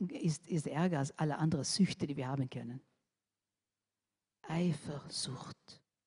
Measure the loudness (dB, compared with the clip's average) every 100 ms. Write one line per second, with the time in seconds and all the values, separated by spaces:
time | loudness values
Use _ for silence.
0 | -4 0 0 0 0 -2 0 2 2 2
1 | 0 0 0 2 2 2 0 4 4 4
2 | -2 -2 -2 0 -2 -4 -8 -10 -14 _
3 | _ _ _ _ _ _ _ _ _ _
4 | _ _ _ _ -2 2 2 2 -2 -8
5 | -6 -6 -6 -6 -8 -14 -20 -20 _ _